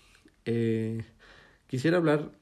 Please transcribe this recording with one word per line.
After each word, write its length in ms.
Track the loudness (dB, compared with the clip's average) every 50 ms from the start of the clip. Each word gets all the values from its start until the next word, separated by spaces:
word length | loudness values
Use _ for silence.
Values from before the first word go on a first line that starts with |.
| _ _ _ _ _ -20 _ _ -6
Eh, 600 | -4 -2 0 0 0 0 0 -2 -4 -6 -6 -8 -12 -16 _ -20 -20 -20 -20 -20 -20 _ _ _ -8
quisiera 300 | -6 -2 0 2 2 2
hablar 340 | 4 4 2 2 0 -4 -12 -20